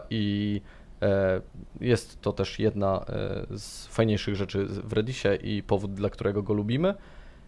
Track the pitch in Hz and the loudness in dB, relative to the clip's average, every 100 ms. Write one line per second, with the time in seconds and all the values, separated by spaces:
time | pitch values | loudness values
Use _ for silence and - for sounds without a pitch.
0 | - 113 101 101 104 101 - - - - | 4 -2 0 0 0 -2 -4 -18 -16 0
1 | 101 98 95 92 - - - - 120 113 | 2 4 4 2 -2 -14 -14 -4 2 2
2 | - - - - 95 - 107 104 98 95 | 0 -6 -2 0 -2 2 2 4 2 2
3 | - 101 98 101 - 104 - - - - | 0 -4 -2 -4 -6 -8 -10 -14 -4 2
4 | 113 104 - 101 95 98 98 98 107 110 | 4 4 2 -2 0 0 -2 -4 -2 0
5 | 110 131 101 101 - 104 - 98 101 98 | 0 2 2 2 0 -2 2 0 0 -2
6 | 101 - 98 101 98 104 104 127 180 202 | -2 0 0 0 2 0 2 2 2 0
7 | - - - - | -6 -18 -18 -20